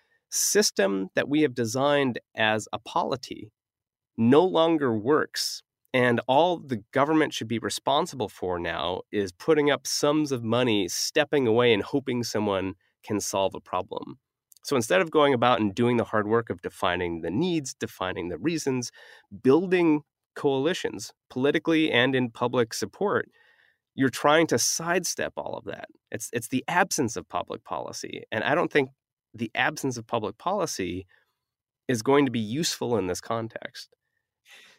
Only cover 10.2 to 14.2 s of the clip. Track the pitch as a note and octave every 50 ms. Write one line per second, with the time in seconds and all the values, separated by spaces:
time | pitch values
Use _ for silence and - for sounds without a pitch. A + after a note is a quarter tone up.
10.2 | D3+ C#3 C#3 A#2+ A#2 A2 A#2 A#2+ B2+ B2 G#2+ G#2 F#2 E2+ - - - - - D3+
11.2 | D3 - - D3 C3 A2+ G#2+ A#2+ B2 B2 A#2 D3 C3+ - - C#3 B2+ C3+ B2 B2
12.2 | A#2 A2+ - A2 G#2+ G#2 G2 F#2+ F#2 F#2+ F#2 _ _ _ _ _ - - G#2+ G2+
13.2 | - - - G2 G2 F#2 - - - - - F#2 G2 - - - - - - -